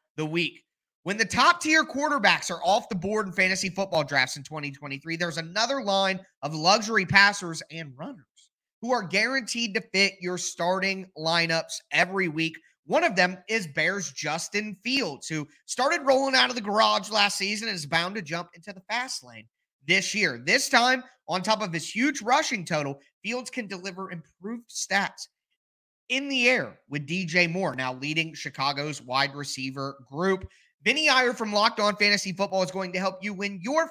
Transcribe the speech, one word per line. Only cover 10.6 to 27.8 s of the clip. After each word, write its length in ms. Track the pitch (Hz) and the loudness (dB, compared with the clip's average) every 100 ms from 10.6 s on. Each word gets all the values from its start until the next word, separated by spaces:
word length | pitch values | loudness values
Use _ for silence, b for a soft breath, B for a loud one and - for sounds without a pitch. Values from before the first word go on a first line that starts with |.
| 170 190 190 190 185 - | 0 0 0 -4 -8 -6
lineups 560 | 160 170 165 165 - - - | 0 2 2 0 -2 -10 -2
every 360 | 151 180 196 180 | 2 2 2 -2
week. 300 | 151 160 160 b b 139 | 0 -2 -4 b b -2
One 200 | 262 339 | 2 2
of 100 | 190 | 4
them 220 | 180 185 - | 2 0 -4
is 180 | 220 170 | -4 -4
Bears' 460 | 139 160 196 - | -2 -2 -2 -6
Justin 640 | - 147 160 - 202 214 185 | -6 -4 -4 -4 -4 -6 -8
Fields, 440 | 233 269 190 139 - | -4 -2 -2 -6 -6
who 200 | 156 143 b b | -6 -8 b b
started 400 | - 269 339 269 | -2 0 2 4
rolling 300 | 262 269 262 | 4 4 4
out 140 | 247 | 4
of 60 | 240 | 2
the 60 | |
garage 480 | 202 208 214 214 190 | -2 4 4 4 0
last 280 | 208 202 - | 2 2 2
season 320 | 196 214 226 | -4 -4 -4
and 60 | 185 | -6
is 100 | 143 | 0
bound 300 | 165 175 214 | 0 0 -4
to 60 | |
jump 280 | 147 165 175 | -6 -8 -8
into 200 | 170 185 | -14 -18
the 100 | 190 - | -16 -6
fast 340 | 233 262 - | -6 -4 -10
lane 240 | 123 113 107 _ _ _ 135 | -12 -20 -20 _ _ _ 2
this 260 | 185 185 | 2 2
year. 280 | 208 180 120 135 | 0 0 0 2
This 220 | 247 - | 2 4
time, 340 | 247 247 262 247 B - | 4 4 2 -2 B -6
on 120 | 180 | -4
top 200 | 196 214 | 0 0
of 100 | 208 | 0
his 180 | 165 - | -4 -6
huge 320 | 208 285 294 | -2 0 0
rushing 440 | 220 277 - 220 160 | 2 2 2 -4 -2
total, 340 | 156 139 139 b _ | -2 -2 -6 b _
Fields 260 | 208 247 247 | -8 -8 -6
can 180 | 254 202 | -8 -8
deliver 440 | 190 190 180 190 | -8 -10 -10 -10
improved 580 | 175 - _ 190 233 - | -12 -14 _ -12 -12 -10
stats 580 | - - 190 190 - - _ _ _ _ _ _ _ - | -10 -2 0 -2 -6 -18 _ _ _ _ _ _ _ -4
in 180 | 254 277 | -4 -2
the 220 | 262 240 | 2 4
air 300 | 247 117 - - | 2 0 -10 -8
with 160 | 147 143 | -8 -4
D 200 | 180 175 | -4 0
J 220 | 175 175 | 2 2
Moore 280 | 175 180 | 2 -2
now 180 | 123 | -2